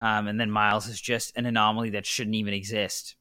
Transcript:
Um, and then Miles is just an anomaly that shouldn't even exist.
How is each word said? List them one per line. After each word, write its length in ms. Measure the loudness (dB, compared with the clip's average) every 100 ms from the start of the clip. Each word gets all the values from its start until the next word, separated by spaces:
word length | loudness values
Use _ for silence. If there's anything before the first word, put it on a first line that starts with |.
Um, 280 | 0 2 0
and 120 | 0
then 100 | 0
Miles 360 | 4 4 4 0
is 140 | -6
just 360 | -2 -2 -2 -4
an 80 |
anomaly 460 | 0 4 4 2 -2
that 160 | -4 -4
shouldn't 300 | -4 -2 -2
even 180 | -2
exist. 640 | -4 -4 -4 -4 -6 -10 -12